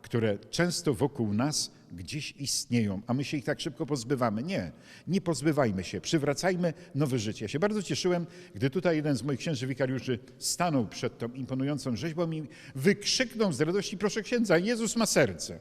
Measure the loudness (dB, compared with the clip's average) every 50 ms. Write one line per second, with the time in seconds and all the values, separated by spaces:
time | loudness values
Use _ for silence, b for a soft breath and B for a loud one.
0 | -8 0 0 2 2 2 0 0 -4 -6 0 2 2 2 2 0 0 0 2 2
1 | 0 0 0 0 0 0 2 2 0 0 0 -2 -4 -4 B B B B -14 -14
2 | -10 -8 -8 -8 -8 -8 -10 -8 -6 -4 -4 -4 -2 2 2 2 4 2 0 -4
3 | -2 -2 -2 -2 -2 -2 -4 -4 -2 -2 -4 -2 -4 -8 -4 -4 -4 -2 -2 -4
4 | 0 -2 0 2 2 2 2 0 -4 -2 -2 -4 -4 -4 -8 B B B B B
5 | B -2 -2 0 2 0 -2 2 2 2 4 4 4 4 2 0 -4 -4 -6 -6
6 | -2 0 2 2 2 2 0 2 0 0 2 2 0 -2 -2 B B B B 0
7 | 0 2 2 0 0 -2 -4 -4 -6 -4 0 0 0 2 0 -2 -2 -2 -4 0
8 | 2 2 2 2 0 B B B B B B 0 0 0 0 2 2 2 2 2
9 | 2 2 0 2 0 -2 -2 -2 -2 -2 -2 -2 -2 -4 0 0 0 0 0 -2
10 | 0 -2 -2 -2 -4 -14 -16 -6 -4 -4 0 2 2 2 4 2 0 0 -4 -4
11 | -4 -4 -4 -4 -8 -8 -6 -8 -6 -4 -2 -2 -2 -2 -2 -2 -2 -2 -2 -2
12 | -2 -4 -2 -2 -2 -2 -2 -6 -6 B B B B B B 0 2 2 2 2
13 | 0 -2 0 0 0 -2 0 0 2 2 4 2 2 2 2 0 -2 -2 -4 -2
14 | -2 0 0 -2 -2 0 0 2 4 6 6 4 6 2 0 0 0 0 2 2
15 | 2 4 6 6 4 4 2 -6 -8 -10 -10 -14